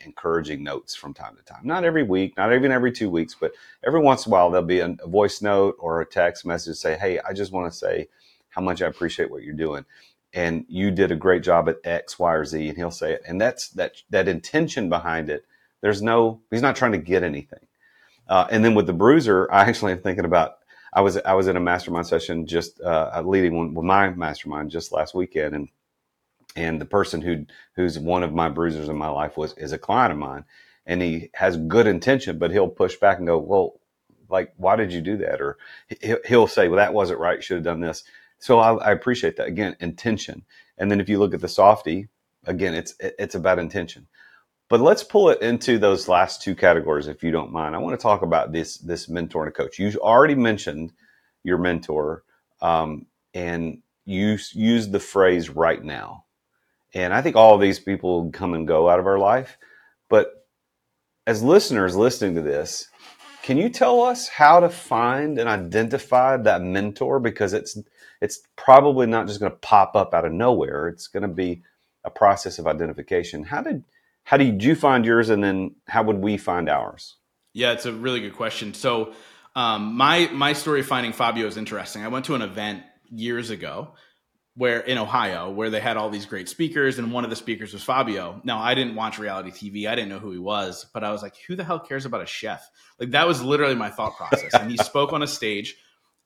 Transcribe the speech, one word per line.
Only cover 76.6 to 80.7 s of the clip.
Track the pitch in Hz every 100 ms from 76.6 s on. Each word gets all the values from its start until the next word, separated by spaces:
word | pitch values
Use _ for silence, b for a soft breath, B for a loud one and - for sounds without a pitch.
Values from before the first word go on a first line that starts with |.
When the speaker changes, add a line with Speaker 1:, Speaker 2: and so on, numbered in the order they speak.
| 80
Speaker 1:
ours? | 71 50 - - _ _ _ _
Speaker 2:
Yeah, | 110 120
it's | 117 123
a |
really | 113 127 123
good | 104
question. | 95 113 - 107
So, | - 131 117 110 B B B B 131
um, | 120 107 107 117
my, | 139 170 170
my | 139 143
story | 147 -